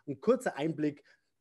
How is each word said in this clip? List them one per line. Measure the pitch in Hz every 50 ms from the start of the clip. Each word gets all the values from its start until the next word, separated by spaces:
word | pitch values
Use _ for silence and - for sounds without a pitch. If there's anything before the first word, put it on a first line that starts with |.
| _ -
ein | 139 -
kurzer | - 202 254 254 262 - - -
Einblick, | 143 165 156 135 151 151 143 - - - - _ _ _ _ _